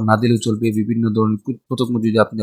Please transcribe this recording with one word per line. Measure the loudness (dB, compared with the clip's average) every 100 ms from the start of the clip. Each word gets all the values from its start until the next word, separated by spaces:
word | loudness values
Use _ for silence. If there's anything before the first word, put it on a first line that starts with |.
| 4
না | 2
দিলেও | 2 0 0
চলবে। | -2 0 -2
বিভিন্ন | -2 0 0
ধরনের | 2 0 0
কীটপতঙ্গ | -4 -10 -6 -4 -2 0 0
যদি | 2
আপনি | 0 -2